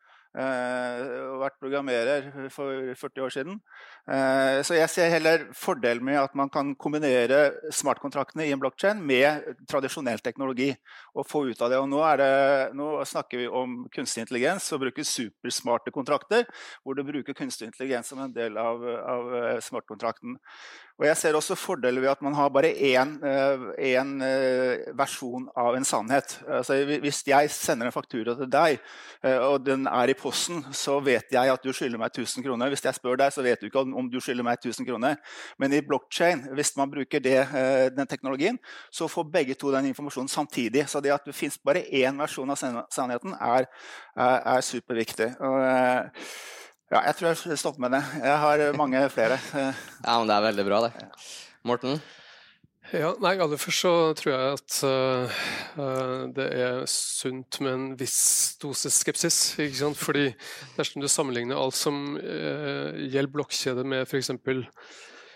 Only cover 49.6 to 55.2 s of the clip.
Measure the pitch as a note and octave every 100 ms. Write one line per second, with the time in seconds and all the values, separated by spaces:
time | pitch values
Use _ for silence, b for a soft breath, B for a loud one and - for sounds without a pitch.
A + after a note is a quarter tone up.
49.6 | C3+ C3 B B A#2 A#2 A2 G#2 G#2+ G2+
50.6 | G2 G2+ A#2 A#2 G2 - B B B B
51.6 | A#2 A#2+ B2+ D3+ B B B B B B
52.6 | _ _ - F3 D#3 - F3+ F#3+ D#3 D3
53.6 | - - F#3 E3+ D#3+ D3+ D#3 C3 C3 C#3
54.6 | - - C#3 C3 C3 B2+